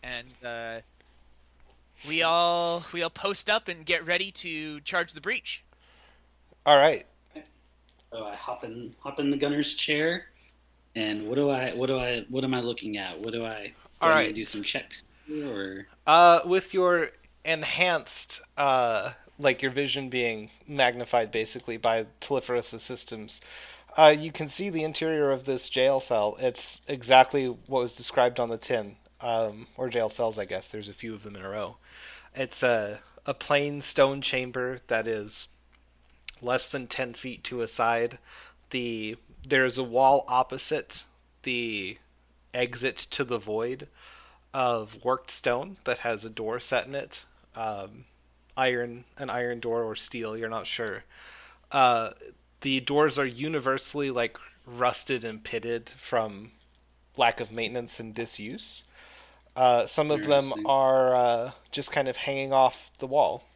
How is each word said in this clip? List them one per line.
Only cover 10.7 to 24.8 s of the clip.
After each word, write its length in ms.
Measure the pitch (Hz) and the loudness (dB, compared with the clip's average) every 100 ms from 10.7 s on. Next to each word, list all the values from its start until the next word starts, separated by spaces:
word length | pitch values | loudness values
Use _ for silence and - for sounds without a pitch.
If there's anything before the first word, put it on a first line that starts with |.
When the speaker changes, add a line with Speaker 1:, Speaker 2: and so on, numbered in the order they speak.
| _ _ | _ _
Speaker 3:
and 320 | 113 107 104 107 | -6 -4 -4 -2
what 60 | |
do 160 | 127 143 | 0 2
I, 220 | 131 127 | 2 -2
what 160 | 117 131 | -2 -2
do 100 | 131 | 0
I, 260 | 123 120 107 | -2 -4 -4
what 160 | 127 | -4
am 100 | 131 | -2
I 60 | 127 | -2
looking 360 | 120 117 110 104 | -2 -6 -6 -6
at? 220 | 95 92 | -8 -8
What 120 | 110 | -8
do 120 | 117 | -6
I, 200 | 113 110 101 | -6 -8 -12
do 60 | - - - | -18 -20 0
Speaker 2:
All 100 | 165 | 4
Speaker 3:
I 20 | |
need 20 | |
Speaker 2:
right. 120 | 156 117 | 4 4
Speaker 3:
to 40 | |
do 100 | 104 | -2
some 180 | 107 107 | -6 -6
checks 400 | 101 135 - - - _ - | -4 -6 -4 -8 -8 _ -12
here, 240 | 151 143 | -8 -6
or? 360 | 107 98 95 98 _ - | -6 -8 -10 -16 _ 6
Speaker 2:
Uh, 340 | 160 175 170 175 | 10 10 8 6
with 260 | 185 - | 0 0
your 380 | 190 180 175 156 - _ _ | 2 2 2 0 -6 _ _
enhanced, 960 | 151 160 151 - 180 165 - - - - - - | -4 -4 -2 2 2 2 -2 -8 -6 -10 -12 0
uh, 540 | 143 131 120 110 104 - - _ | 4 4 4 0 -2 -10 -20 _
like, 220 | 143 123 | 2 2
your 120 | 135 | -2
vision 360 | 127 143 143 131 | -2 -2 -2 -4
being 420 | 127 120 110 107 - - | -2 -2 -2 -10 -20 -12
magnified 640 | 143 127 120 120 120 110 | 2 2 2 0 0 2
basically 440 | 113 110 127 120 113 | -2 -4 -6 -8 -2
by 280 | 117 113 110 _ | 2 2 -2 _
Telephorus' 600 | - 139 - 123 113 113 | -4 -4 -2 -4 -4 -10
systems, 600 | - 127 - 113 107 - - - - - - - | -10 -10 -10 -12 -12 -14 -14 -20 -20 -20 -8 8
uh, 180 | 156 151 | 10 8
you 140 | 156 | 0
can 160 | 156 156 | -8 -6
see 240 | - 202 | -4 -4
the 140 | 165 | -4